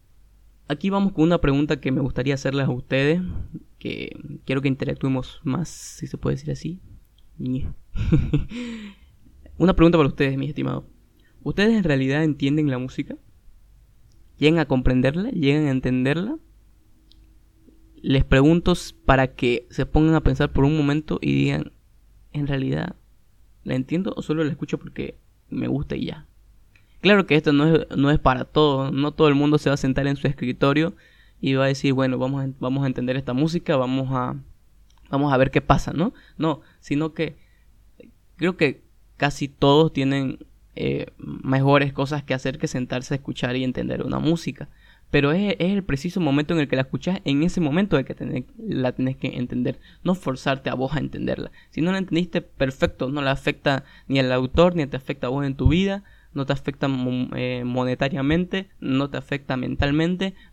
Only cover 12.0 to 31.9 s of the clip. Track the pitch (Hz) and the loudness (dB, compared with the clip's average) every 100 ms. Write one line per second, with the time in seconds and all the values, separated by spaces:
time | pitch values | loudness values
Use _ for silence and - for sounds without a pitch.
12 | 135 143 160 143 135 151 147 127 127 - | 2 2 0 0 0 2 0 -2 -4 -8
13 | - 294 - - - - - - _ - | -8 -12 -18 -20 -20 -20 -20 -20 _ -20
14 | - - - - 147 165 151 131 131 127 | -20 -20 -20 0 4 4 2 2 4 4
15 | 127 160 220 - 139 147 151 131 127 127 | 2 0 -2 0 2 2 2 0 0 0
16 | 127 156 202 311 - _ _ _ _ _ | 2 0 -2 -6 -12 _ _ _ _ _
17 | _ - - - _ _ - - - - | _ -20 -20 -20 _ _ -20 -20 -20 -8
18 | - 135 135 135 143 170 175 175 - - | 0 2 4 6 6 6 2 0 -4 -4
19 | - 131 131 - 123 120 - - 135 156 | 2 4 2 0 0 0 -2 -6 0 4
20 | 156 160 139 135 143 - 139 156 143 147 | 4 4 4 2 2 4 4 4 2 0
21 | 151 - 147 135 139 147 - - _ _ | -2 -4 0 2 2 -2 -6 -14 _ _
22 | _ _ - 147 143 139 131 143 - - | _ _ -12 -6 -4 -4 -2 -4 -6 -10
23 | _ _ _ _ _ _ - 131 131 160 | _ _ _ _ _ _ -6 -4 -2 -4
24 | 196 - - 156 151 - 156 151 139 - | -4 -6 -4 -2 -2 -4 -6 -6 -8 -10
25 | 139 - _ _ _ - 123 131 147 139 | -12 -12 _ _ _ -6 -4 -4 -4 -6
26 | - 156 - _ _ - _ _ _ - | -6 -10 -16 _ _ -20 _ _ _ -2
27 | 180 202 190 - 160 143 156 160 - 123 | 4 4 4 2 4 4 4 2 2 0
28 | 139 147 135 127 127 151 151 135 135 135 | 2 4 2 2 0 2 2 2 -2 -2
29 | 147 147 156 139 147 151 147 139 135 131 | -2 4 4 6 4 4 2 0 0 0
30 | 139 139 139 135 123 123 139 143 165 - | 0 0 -2 -2 -4 0 2 4 0 -4
31 | _ _ _ _ 135 131 135 135 139 | _ _ _ _ -2 2 2 2 0